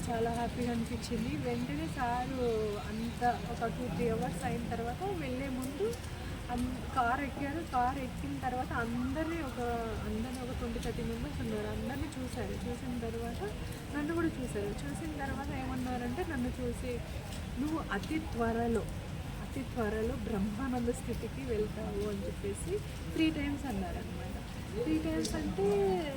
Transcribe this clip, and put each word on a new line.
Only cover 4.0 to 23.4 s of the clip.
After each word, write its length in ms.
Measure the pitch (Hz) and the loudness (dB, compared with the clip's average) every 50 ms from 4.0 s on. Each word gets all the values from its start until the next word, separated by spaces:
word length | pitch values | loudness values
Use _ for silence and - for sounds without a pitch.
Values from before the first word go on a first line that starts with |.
| 240 233 | 2 4
అవర్స్ 340 | 226 226 247 269 247 - 262 | 4 2 2 0 0 0 0
అయిన 260 | 240 233 233 233 - | 0 0 0 0 0
తర్వాత 340 | 233 233 233 233 247 - 370 | -2 0 0 -2 -2 0 0
వెళ్ళే 460 | 403 392 330 285 254 247 254 277 277 | 0 0 0 0 0 0 0 0 -2
ముందు 440 | 254 254 254 262 285 294 392 466 480 - - - - - - - - - - - | -2 -2 -2 -2 0 0 0 0 0 -2 -4 -6 -6 -6 -4 -4 -4 -4 -4 -2
అన్-, 440 | 240 240 247 254 254 - - - - | 0 0 0 0 0 -2 -4 0 2
కారు 260 | 262 240 233 254 269 | 4 4 4 4 2
ఎక్కారు. 500 | 285 254 - - 285 277 302 330 339 - | 2 0 0 0 0 0 0 -2 -2 2
కారు 280 | 277 247 247 247 262 277 | 2 4 4 4 4 2
ఎక్కిన 400 | 262 247 - - - 277 277 - 202 | -2 -2 -2 -2 -2 -2 -2 0 0
తర్వాత 300 | 190 247 254 262 - 214 | 0 0 0 0 0 0
అందరినీ 680 | 240 233 226 233 240 247 262 269 311 320 320 330 330 | 0 0 2 2 2 2 2 2 2 2 2 0 0
ఒక, 200 | 294 262 226 240 240 240 233 233 226 226 214 220 202 | 0 -2 -2 0 0 2 2 2 0 0 -2 -2 -2
అందరినీ 440 | 214 214 220 226 254 247 254 254 247 | 0 0 0 0 -2 -2 -2 -2 -2
ఒక 80 | 277 - | -2 -2
ట్వంటీ, 220 | 254 233 233 240 | 0 0 0 0
థర్టీ 240 | 247 240 226 240 226 | 0 0 0 0 0
మెంబర్స్ 380 | 226 226 226 233 - - - | 0 0 -2 -2 -2 -2 -2
ఉన్నారు. 260 | 233 226 214 208 208 208 | 0 0 0 0 0 0
అందరినీ 400 | 208 214 220 233 269 277 311 302 - 262 | -2 -2 -2 -2 -2 -2 -2 -4 -4 -4
చూశారు. 320 | 254 247 - 247 202 190 | -4 -4 -2 -2 -2 -2
చూసిన 480 | 196 190 190 - 233 - - 247 247 240 | -2 -2 -2 -2 -2 -2 -2 -2 -2 -2
తర్వాత 520 | 233 226 226 233 233 233 233 - 392 415 - - - - - - - - 285 294 | -2 -2 -2 -2 -2 -2 -2 -2 -2 -2 -2 -4 -4 -4 -4 -6 -6 -4 -2 0
నన్ను 160 | 294 302 330 | 0 2 2
కూడా 140 | 339 165 160 | 2 2 2
చూశారు. 400 | - - 254 - - 208 202 202 | 2 0 -2 -2 0 0 0 0
చూసిన 580 | 208 - 269 285 277 - 339 311 294 277 277 | -2 -2 -2 -2 -2 -2 -2 -4 -2 -2 -2
తర్వాత 400 | 269 269 277 277 277 269 269 262 | -2 -2 -2 -2 -2 -2 -2 -2
ఏమన్నారంటే 600 | 262 262 254 254 254 247 247 247 240 254 330 359 330 | 0 0 0 0 0 0 0 0 0 0 0 0 0
నన్ను 200 | 302 254 240 247 233 254 | 0 0 0 0 0 0
చూసి, 380 | 247 240 233 - - 247 240 233 - - - - - - - - - - - 240 | 0 -2 0 -2 -2 -2 -2 -2 -2 -4 -4 -4 -4 -4 -4 -4 -4 -4 -2 0
"నువ్వు 220 | 277 302 320 302 - - | 0 2 2 0 0 0
అతి 280 | 196 196 - - 311 320 | 0 0 0 0 0 0
త్వరలో, 640 | 302 - - 226 233 226 226 233 240 233 226 202 165 156 - - - - - - - - - - | 0 0 0 2 2 4 4 4 4 4 4 2 2 0 -2 -4 -4 -4 -4 -4 -4 -4 -4 -4
అతి 220 | - - - 277 247 | -6 -4 -4 -4 -4
త్వరలో 520 | - - 247 220 208 208 220 220 233 269 | -2 0 0 2 2 2 2 2 0 0
బ్రహ్మానంద 720 | 277 208 233 220 196 196 214 208 226 269 254 254 247 233 233 | 0 0 0 2 2 2 0 0 0 0 0 0 2 2 2
స్థితికి 560 | 247 - - 240 220 - 233 220 - 269 269 | 0 0 -2 -2 -2 -2 -2 -4 -4 -4 -2
వెళ్తావు" 640 | 254 226 214 214 214 - 214 220 214 208 202 202 208 | 0 2 2 2 0 0 -2 -2 -2 0 0 0 0
అని 160 | 202 196 185 | 0 0 -2
చెప్పేసి 520 | 175 - - - 202 202 - - 330 392 427 - - - - - - - | -2 -2 -2 -2 -2 -2 -2 -2 0 0 0 -2 -4 -6 -6 -4 -2 2
త్రీ 180 | 330 320 320 | 4 4 4
టైమ్స్ 340 | 311 294 | 4 2